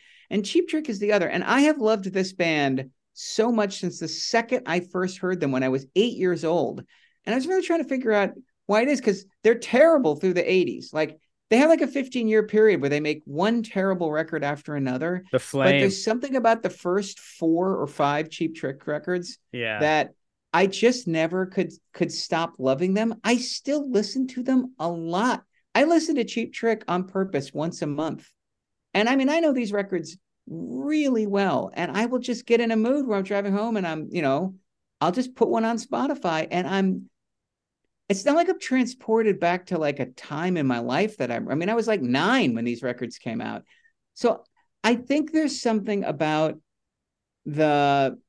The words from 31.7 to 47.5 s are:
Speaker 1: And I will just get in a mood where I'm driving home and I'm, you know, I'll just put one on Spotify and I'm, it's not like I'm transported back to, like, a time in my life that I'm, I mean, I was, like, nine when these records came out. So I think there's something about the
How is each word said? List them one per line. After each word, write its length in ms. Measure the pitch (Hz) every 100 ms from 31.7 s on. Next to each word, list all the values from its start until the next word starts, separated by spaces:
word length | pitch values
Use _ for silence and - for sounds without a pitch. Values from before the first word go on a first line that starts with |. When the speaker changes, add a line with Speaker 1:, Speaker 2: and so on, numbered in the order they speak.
Speaker 1:
And 220 | - 170 170
I 100 | 233
will 120 | 254
just 280 | 254 240 -
get 140 | 233
in 100 | 233
a 60 | 226
mood 300 | 226 285 262
where 120 | 202
I'm 60 |
driving 280 | 190 202 202
home 240 | 202 226 214
and 100 | 175
I'm, 220 | 156 151
you 120 | 175
know, 320 | 143 139 190 190 _ _ _ -
I'll 120 | 156
just 220 | 185 254
put 140 | - 226
one 160 | 226
on 140 | 226 233
Spotify 680 | - 240 269 294 180 160 -
and 160 | 175 160
I'm, 440 | 196 190 185 - _ _ _ _ _ _ _ _ _ -
it's 160 | 196
not 120 | 277 302
like 120 | 349
I'm 100 | 370
transported 800 | - 262 247 - - 226 220 156
back 280 | 170 180 180
to, 120 | 175
like, 220 | 151 147
a 60 | 127
time 500 | - - 147 180 175
in 100 | 135
my 120 | 120
life 400 | 120 135 214 -
that 120 | 123
I'm, 180 | 117 -
I 40 |
mean, 140 | 139 180
I 60 |
was, 120 | 233 226
like, 140 | 208
nine 540 | 127 131 180 262 160
when 100 | 113
these 180 | 120 117
records 360 | 127 120 117 -
came 220 | 120 113
out. 240 | 113 107 - _ _ _ _
So 300 | - 233 - - _ _ _
I 120 | 214
think 360 | 240 - 285 302
there's 300 | 311 302 -
something 440 | 240 220 190 202
about 540 | - 147 156 156 156 156 _ _ _ _ _ _ _ _
the 760 | 151